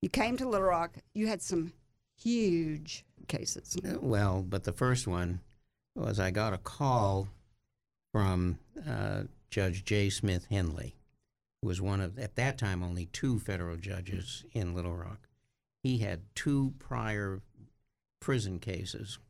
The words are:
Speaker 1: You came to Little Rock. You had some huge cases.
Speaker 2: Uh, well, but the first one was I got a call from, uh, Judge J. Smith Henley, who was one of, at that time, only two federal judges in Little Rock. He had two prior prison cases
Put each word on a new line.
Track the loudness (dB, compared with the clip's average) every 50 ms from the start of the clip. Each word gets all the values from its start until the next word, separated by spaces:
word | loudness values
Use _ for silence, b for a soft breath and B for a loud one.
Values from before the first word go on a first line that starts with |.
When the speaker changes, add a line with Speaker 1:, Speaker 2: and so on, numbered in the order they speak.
Speaker 1:
You | -2 0
came | 2 2 2 2 2 0
to | 0 0
Little | 2 4 4 4
Rock. | 4 4 2 -2 -4 -12 -20 _ _
You | -2 0 0
had | 0 -2
some | -2 0 0 0 0 0 -6 -14 _ _ _ _ _ _ _ _
huge | 0 0 2 4 4 4 4 4 2 0 -2 -4 -6 -10 -12 -14 -14 _ _ -20 -10 -6
cases. | -6 -4 -4 -4 -6 -6 -6 -6 -6 -6
Speaker 2:
Uh, | -4 -4 -4 -2
well, | 0 2 4 4 4 4 4 2 0
but | 0 -2 -2 -2
the | -2 -2
first | 2 2 4 4 2 2 0
one | 0 0 0 0 -2 -4 -6 -12 -20 _ _ _ _ _ _ _ _
was | -4 -2 -2 2 2
I | 2 2
got | 2 2 2 0 0
a | -2
call | -4 -8 -4 0 2 4 4 6 6 6 4 2 0 -2 -8 -14 _ _ _ _ _ _ _ _ _ _ _ _ _ _
from, | _ 2 4 4 4 4 4 2 0 -2 -6 _ -16 -10 -6 -4
uh, | -2 -2 0 0 0 -2 -4 -6 -10 -18 -18 _
Judge | -2 0 2 2 0 -2 -2
J. | 0 2 4 4 4
Smith | 2 0 0 2 2 2 0 0
Henley, | 0 2 2 0 0 -4 -6 -8 -10 -14 _ _ _ _ _ _ _ _ _ _ _ _
who | -2 -2
was | 0 0
one | 0 0 0 0
of, | 0 -2 -4 -6
at | -8 -6 -2
that | 0 0 0 0 0
time, | 0 0 0 0 -2
only | -2 -2 -4 -6 -6
two | -6 -2 0 2 2 2
federal | 0 -2 -2 -2 -2 -4 -4 -6
judges | -6 -6 -6 -6 -6 -6 -6 -6 -6 -6 -10 -12 -14 -6
in | -4 -2 -2 0 -2
Little | -2 -2 -2 -4
Rock. | -4 -6 -8 -12 -14 -16 -20 _ _ _ _ _ _ _ _ _ _
He | _ 0 0 2
had | 0 -2 -4 -6 -8 -10 _
two | -4 0 2 4 4 2 2 -2 -6
prior | -10 -6 -4 -2 -2 0 0 0 -2 -2 -4 -6 -8 -14 _ -20 -20 -20 _ _ _ _ _ _ _ _ _ _
prison | -2 0 2 2 2 -2 -4 -4
cases | -4 -4 -4 -4 -4 -6 -8 -8 -10 -10 -12 -14 -16 _